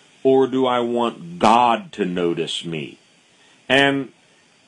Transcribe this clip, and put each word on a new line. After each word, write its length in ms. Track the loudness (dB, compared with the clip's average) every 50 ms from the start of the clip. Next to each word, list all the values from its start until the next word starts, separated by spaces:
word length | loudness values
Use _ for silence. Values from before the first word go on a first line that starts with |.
| _ _ _ _
or 240 | 0 2 4 4 2
do 180 | 2 0 0 0
I 160 | 0 0 0
want 580 | -2 -2 -2 -2 -2 -4 -4 -8 -14 -14 -6 0
God 540 | 4 4 6 6 4 4 2 0 -4 -8
to 140 | -8 -6 -6
notice 580 | -4 -4 -2 -2 -2 -2 -4 -6 -8 -8 -10 -10
me? 340 | -8 -8 -8 -10 -12 -14 -20 _ _ _ _ _ _ _ _ _ _ _ _ _ 0
And 440 | 2 2 2 2 0 -2 -6 -10 _ _ _ _ _ _ _ _ _ _ _